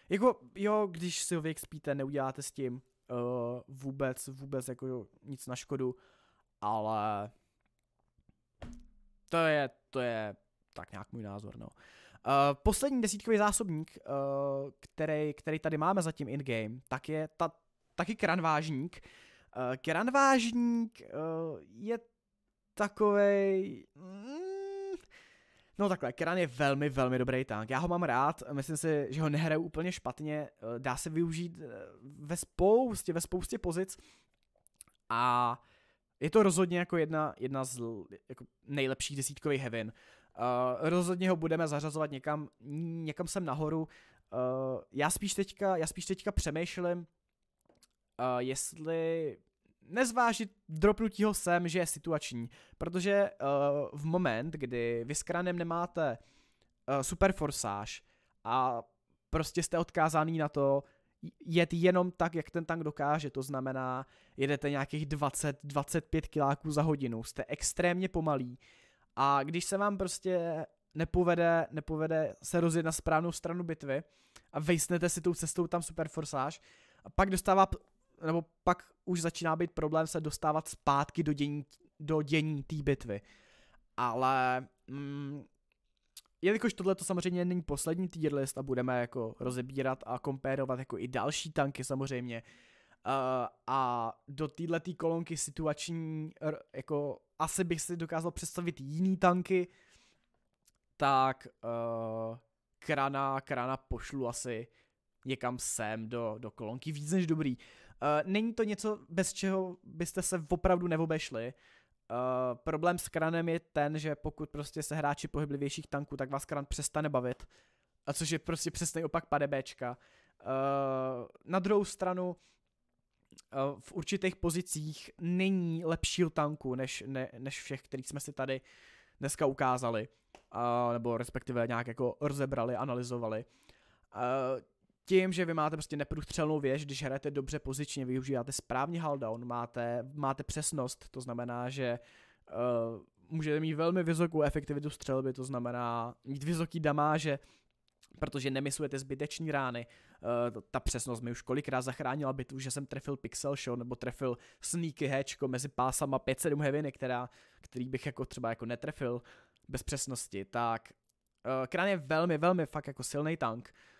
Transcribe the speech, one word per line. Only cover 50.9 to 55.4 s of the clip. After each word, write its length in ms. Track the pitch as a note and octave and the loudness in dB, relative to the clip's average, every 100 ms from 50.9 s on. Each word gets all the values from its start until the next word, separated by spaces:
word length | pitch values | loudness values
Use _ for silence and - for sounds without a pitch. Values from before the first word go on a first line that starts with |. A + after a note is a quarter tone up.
| G#3 A3 - | 6 2 4
ho 100 | G#3 | 2
sem, 340 | G3+ F3+ F3 F3 | 4 4 4 4
že 100 | F3 | 2
je 80 | E3+ | 0
situační, 640 | D3 E3 D#3 - A#2+ A#2 - - - | -2 -2 -2 -2 -6 -8 -10 -20 -10
protože, 340 | E3+ F3+ F#3+ | -4 0 4
eh, 220 | G3+ G3+ - C#3 C#3 C#3+ C#3+ C#3 | 4 4 2 2 4 4 2 0
v 120 | D3 | -4
moment, 500 | D#3 F3 E3 A2+ D3+ | 0 2 2 2 -2
kdy 500 | D#3 C3 A#2+ A#2 A#2 | -4 -4 -2 0 0
vy 100 | A#2 | -2
s 80 | D3 | -4
Kranem 360 | - E3+ | -2 -2